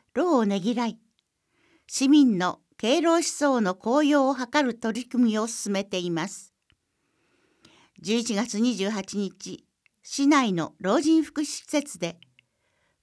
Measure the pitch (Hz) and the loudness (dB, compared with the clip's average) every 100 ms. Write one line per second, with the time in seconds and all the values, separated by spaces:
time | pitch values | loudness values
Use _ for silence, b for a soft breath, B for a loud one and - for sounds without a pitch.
0 | _ - 349 277 214 196 185 247 233 - | _ -2 2 2 2 0 -2 -2 -4 -8
1 | _ _ _ _ _ _ _ _ - - | _ _ _ _ _ _ _ _ -12 -2
2 | 262 294 262 185 180 - _ - 220 311 | 4 6 6 4 -2 -4 _ -6 0 2
3 | 330 330 339 - 285 254 196 185 220 277 | 2 2 0 -2 0 2 0 -2 -2 2
4 | 294 294 262 254 247 294 262 233 226 226 | 4 4 2 0 -2 0 0 -2 -4 -6
5 | 254 240 240 214 226 - 202 196 202 185 | -4 0 2 2 -4 -6 -4 -4 -4 -4
6 | 175 165 175 - - _ _ _ _ _ | -4 -4 -4 -10 -20 _ _ _ _ _
7 | _ b b b b b b b b b | _ b b b b b b b b b
8 | 165 233 233 202 240 208 240 202 196 214 | -4 -2 0 -2 -4 -2 -2 0 -4 -4
9 | 190 196 196 - - - _ _ _ _ | -6 -6 -6 -8 -16 -16 _ _ _ _
10 | - - 277 294 240 175 156 - 185 254 | -12 0 2 4 2 0 -4 -4 0 2
11 | 302 320 294 - 294 - - 302 285 175 | 4 2 2 -4 -6 -8 -6 -4 -4 -6
12 | 170 - _ _ _ _ _ _ _ _ | -10 -10 _ _ _ _ _ _ _ _